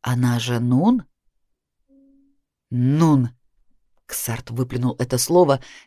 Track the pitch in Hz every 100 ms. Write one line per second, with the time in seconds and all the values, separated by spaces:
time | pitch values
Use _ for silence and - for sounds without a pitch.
0 | - 123 127 120 120 120 123 127 196 254
1 | - _ _ _ _ _ _ _ _ 269
2 | 269 277 _ _ _ _ _ 123 127 147
3 | 160 143 120 - _ _ _ _ _ _
4 | - - - 117 - 117 127 127 123 -
5 | 120 127 - 175 165 135 - -